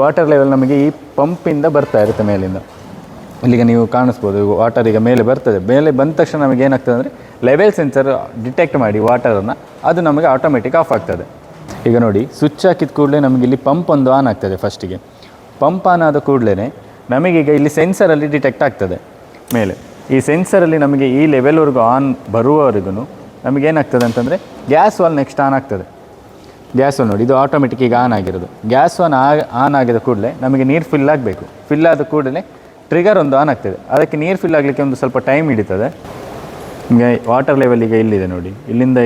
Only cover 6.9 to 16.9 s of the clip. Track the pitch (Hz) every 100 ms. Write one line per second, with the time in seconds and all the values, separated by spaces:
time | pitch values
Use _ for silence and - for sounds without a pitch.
6.9 | 120 277 - - - 120 147 208 196 143
7.9 | 135 135 131 - 120 117 135 170 143 110
8.9 | 107 113 123 123 104 104 - - - -
9.9 | 170 165 147 160 131 160 131 117 135 127
10.9 | 117 - 87 - - - - - - 120
11.9 | 117 117 101 139 - 147 - 190 175 143
12.9 | - 143 147 139 127 123 127 135 156 175
13.9 | 147 127 135 131 101 98 92 101 - 92
14.9 | 92 - - - - - - 143 185 185
15.9 | 175 156 143 139 135 110 95 120 - -